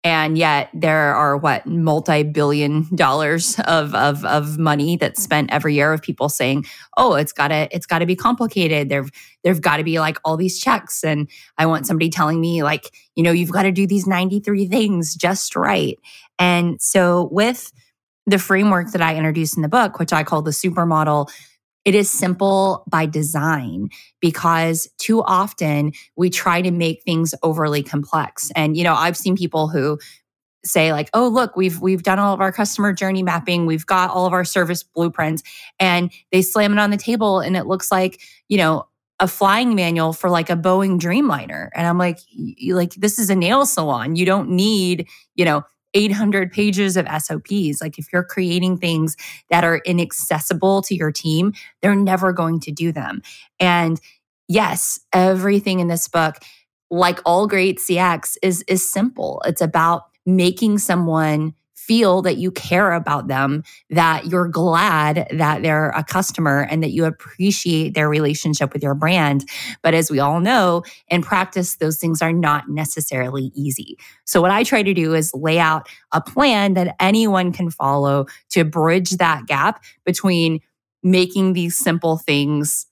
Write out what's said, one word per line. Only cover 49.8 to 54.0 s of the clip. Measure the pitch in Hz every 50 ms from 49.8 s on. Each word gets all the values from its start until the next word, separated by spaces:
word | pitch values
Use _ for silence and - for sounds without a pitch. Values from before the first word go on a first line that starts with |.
| -
inaccessible | 180 175 175 170 - - - - - 165 156 - - 180 160 - 190 196 196 190
to | - 196
your | 170 165 156
team, | 151 - - 160 156 160 180 208 202 - - - _ _
they're | - 202 202
never | 196 202 190 185 180 190 185
going | 180 180 165 160 165 165
to | - 156
do | 147 - 165 170 156
them. | 151 - - - - - - - - - _ _ _
And | 180 180 175 170 170 165 165 156